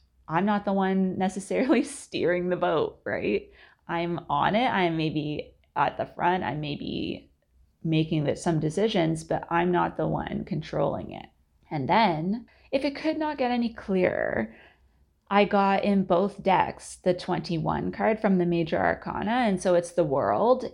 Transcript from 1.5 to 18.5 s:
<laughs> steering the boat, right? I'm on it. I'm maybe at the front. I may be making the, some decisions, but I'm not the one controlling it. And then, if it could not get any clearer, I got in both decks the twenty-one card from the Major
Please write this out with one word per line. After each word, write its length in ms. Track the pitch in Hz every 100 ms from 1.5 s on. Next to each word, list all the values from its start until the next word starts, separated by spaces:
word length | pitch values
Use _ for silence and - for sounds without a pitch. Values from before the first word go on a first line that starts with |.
| 180 262 254
<laughs> 0 |
steering 680 | - - - 160 127 180 180
the 60 | 180
boat, 440 | 175 165 - -
right? 460 | - - 180 202 - - - _ -
I'm 320 | 170 175 170 -
on 260 | 143 151
it. 140 | 196 254
I'm 280 | 196 180 160
maybe 560 | 156 151 147 147 - _ _ -
at 200 | 143 -
the 100 | -
front. 380 | - 175 185
I 100 | -
may 220 | 147 147 143
be 540 | - - 80 - - _ _ _ _ _
making 420 | 160 160 160 160
the, 120 | 147 117
some 240 | - 160
decisions, 640 | 156 156 220 214 160 160
but 220 | - 160 -
I'm 220 | 170 175
not 240 | 175 170 165
the 100 | 156
one 380 | 156 151 -
controlling 680 | - 156 156 151 - - 82
it. 140 | - - _ _ _ _
And 180 | 156 127
then, 580 | 196 214 156 175 226 - _ _
if 120 | 277
it 100 | 285
could 240 | 285 311 311
not 200 | 302 294
get 120 | 247
any 220 | 247 240
clearer, 840 | 226 - 190 180 - 55 - 220 - - _ _ _ _ _ _
I 140 | 202
got 380 | 202 202 196 196
in 200 | 202 196
both 380 | 185 175 202 -
decks 540 | 190 175 - - - -
the 180 | -
twenty-one 800 | 180 - 180 160 170 160 156 175
card 280 | 185 202 220
from 160 | 208 190
the 80 |
Major 320 | 175